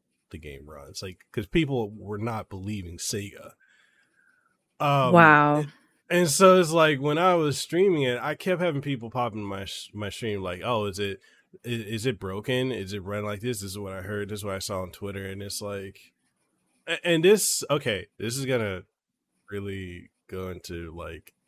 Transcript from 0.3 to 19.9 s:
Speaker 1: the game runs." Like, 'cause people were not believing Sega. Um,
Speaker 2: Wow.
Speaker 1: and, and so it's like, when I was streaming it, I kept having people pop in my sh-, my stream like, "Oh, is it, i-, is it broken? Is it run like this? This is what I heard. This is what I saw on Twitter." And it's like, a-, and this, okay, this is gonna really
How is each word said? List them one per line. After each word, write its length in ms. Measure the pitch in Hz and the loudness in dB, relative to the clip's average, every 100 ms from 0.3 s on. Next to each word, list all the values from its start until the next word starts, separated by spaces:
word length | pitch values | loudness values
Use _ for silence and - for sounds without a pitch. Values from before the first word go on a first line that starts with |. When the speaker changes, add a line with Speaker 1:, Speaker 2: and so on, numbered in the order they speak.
Speaker 1:
the 60 | 76 | -16
game 320 | 73 69 73 | -14 -16 -16
runs." 320 | 73 69 - | -18 -18 -14
Like, 180 | 95 92 _ | -14 -14 _
'cause 160 | - 101 | -8 -2
people 420 | 175 147 131 107 | 0 0 0 -4
were 260 | 107 95 104 | -8 -10 -6
not 320 | 113 110 92 | -6 -6 -8
believing 480 | 98 98 104 87 87 | -10 -8 -8 -8 -10
Sega. 540 | - 107 101 - - - _ _ _ _ _ _ _ _ _ _ _ - | -8 -6 -8 -14 -20 -20 _ _ _ _ _ _ _ _ _ _ _ -2
Um, 340 | 143 143 131 | 2 4 6
Speaker 2:
Wow. 420 | 170 160 147 147 151 | 10 10 10 8 4
Speaker 1:
and, 120 | 147 - _ _ - | 0 -8 _ _ -2
and 200 | 175 175 | 2 2
so 300 | 139 190 185 | 8 10 10
it's 120 | 165 | 6
like, 280 | 165 156 139 | 4 4 4
when 180 | 147 151 | 0 2
I 180 | 185 175 | 4 4
was 220 | 151 135 | 2 -2
streaming 440 | - 165 196 160 | -2 2 4 4
it, 160 | 131 123 | 2 0
I 140 | 131 156 | -4 -4
kept 260 | 190 180 | -2 0
having 200 | 180 143 | 0 -2
people 280 | 139 135 113 | -4 -6 -6
pop 240 | 123 120 | -4 -4
in 100 | 107 | -4
my 200 | 101 98 95 | -8 -8 -10
sh-, 240 | - - | -12 -12
my 160 | 104 104 | -10 -8
stream 320 | - 117 101 | -6 -4 -4
like, 180 | 92 90 98 | -4 -6 -4
"Oh, 200 | 117 104 | -2 -2
is 140 | 95 | -4
it, 220 | 101 98 _ _ _ - 117 | -6 -6 _ _ _ -16 -8
i-, 40 | |
is 360 | 117 104 110 120 | -8 -6 -6 -4
it 140 | 101 | -4
broken? 520 | 95 95 107 127 131 | -6 -6 -4 -2 -2
Is 180 | 110 95 | -4 -8
it 80 | 101 | -8
run 200 | 90 104 | -6 -6
like 160 | 104 101 | -6 -6
this? 200 | 120 113 | -6 -6
This 100 | 98 | -8
is 80 | 98 | -10
what 140 | 101 | -10
I 80 | 95 | -10
heard. 260 | 92 104 98 | -8 -6 -6
This 100 | 104 | -8
is 40 | 101 | -6
what 100 | 95 | -6
I 40 | |
saw 220 | - 95 | -6 -6
on 100 | 92 | -8
Twitter." 340 | - 101 98 95 | -10 -10 -8 -10
And 160 | 98 | -10
it's 200 | 101 - | -10 -10
like, 500 | 104 101 98 - - _ _ _ _ _ _ _ - | -8 -8 -10 -16 -20 _ _ _ _ _ _ _ -8
a-, 180 | 165 175 | -4 2
and 160 | 165 | 4
this, 400 | 180 208 - - - | 8 6 4 -2 0
okay, 380 | 143 127 98 - - | -2 0 -2 -4 -8
this 180 | 110 131 | -6 -4
is 80 | 131 | 0
gonna 360 | 127 104 90 85 _ _ _ _ _ - | 0 0 -4 -10 _ _ _ _ _ -10
really 600 | 101 101 98 92 | -8 -6 -8 -10